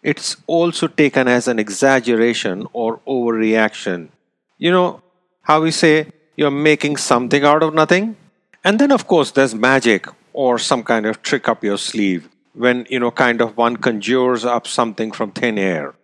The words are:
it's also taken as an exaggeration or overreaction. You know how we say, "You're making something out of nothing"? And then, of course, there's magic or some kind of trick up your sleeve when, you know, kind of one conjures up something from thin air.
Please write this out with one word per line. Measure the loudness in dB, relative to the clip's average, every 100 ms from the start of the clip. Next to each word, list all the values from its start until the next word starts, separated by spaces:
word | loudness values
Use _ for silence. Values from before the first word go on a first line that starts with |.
it's | -4 -6 -6 -10 -4
also | 0 0 -2 -6
taken | 0 2 2 2
as | 2 0
an | -4
exaggeration | -4 0 2 2 2 2 2 0 -4 -6 -10
or | -6 -6 -6
overreaction. | -4 -4 -2 0 0 2 0 -4 -8 -8 -10 _ _ _ _ _
You | 0
know | 2 0 -4 _ _ _ _
how | 0 2
we | 2
say, | 2 4 4 0 _ _ -4
"You're | -2 0 2
making | 2 0 -4
something | 0 0 2 2
out | 4 2
of | 2
nothing"? | 0 2 2 0 -10 _ _ _ _
And | -2 2
then, | 4
of | 2 2
course, | 0 2
there's | 2 0 2
magic | 2 4 4 0 -2 -20 _
or | -4 0 0
some | 0 -2
kind | 0 -2
of | 0 -6
trick | -4 -2 -2
up | -2
your | -2 -4
sleeve | -6 -2 0 -2 -6 _ _
when, | -2 0 0 -4
you | -4
know, | -4
kind | 0 0 2
of | -2 0
one | -2 0
conjures | -4 -2 -2 0 0 0
up | -2 -4 -4
something | -4 -4 -4 -8
from | -6 -10
thin | -4 -4 -2
air. | -2 -2 -6 -14